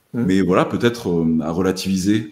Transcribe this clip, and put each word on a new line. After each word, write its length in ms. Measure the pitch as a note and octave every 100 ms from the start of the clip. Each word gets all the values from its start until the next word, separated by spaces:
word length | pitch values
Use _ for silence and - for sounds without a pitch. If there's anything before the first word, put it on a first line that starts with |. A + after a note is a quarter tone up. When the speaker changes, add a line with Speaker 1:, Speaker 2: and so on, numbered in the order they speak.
| _
Speaker 1:
Mm. 80 | B2
Speaker 2:
mais 160 | G#2 F#2+
voilà, 220 | F2 G2
peut-être, 440 | E3 F#2 A#2 - F#2+
euh, 300 | E2+ E2 D#2+
à 120 | D2+
relativiser 720 | E2+ F#2+ F#2 F#2+ F#2+ F#2 G#2+ G#2+